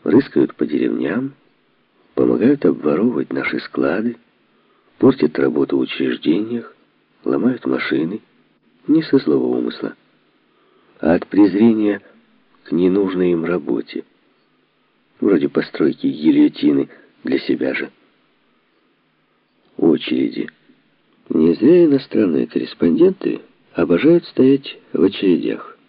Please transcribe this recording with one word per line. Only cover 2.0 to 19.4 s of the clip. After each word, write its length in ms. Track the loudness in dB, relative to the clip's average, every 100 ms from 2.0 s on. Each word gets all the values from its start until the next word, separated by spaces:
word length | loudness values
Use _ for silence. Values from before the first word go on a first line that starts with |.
| _
помогают 520 | -2 0 2 2 2 0
обворовывать 680 | 0 -2 0 0 -2 -6
наши 260 | -6 -6 -8
склады, 560 | -8 -4 -2 -2 -4 -8 _ _ _ _ _ _ _ _
портят 400 | 2 2 -2 0
работу 400 | -2 0 -2 -2
в 20 |
учреждениях, 960 | -4 -4 -4 -2 -2 -2 -2 -8 -10 _ _ _ _ _
ломают 400 | -6 -2 -2 -2 -4
машины. 540 | -4 -2 -4 -4 -8 _ _ _ _ _ _ 0
Не 140 | 0
со 160 | 2 0
злого 380 | 2 0 0 -2
умысла, 400 | -4 -6 -12 -12 _ _ _ _ _ _ _ _ _ _
а 140 | 0
от 120 | 0 0
презрения 760 | 4 4 6 4 4 0 -2 _ _ _ _ _ _
к 80 | -6
ненужной 600 | 0 2 2 -2 0 0
им 120 | 0
работе. 600 | -2 -4 -4 -6 -6 -14 -14 _ _ _ _ _ _ _ _ _ _ _
Вроде 300 | 0 0 0
постройки 580 | -4 -6 -2 -2 -2 -6
гильотины 840 | -2 0 4 2 2 0 0 -4 -10 _ _
для 140 | -4 -4
себя 360 | -2 -4 -4
же. 160 | -6 -10 _ _ _ _ _ _ _ _ _ _ _ _ _ _ _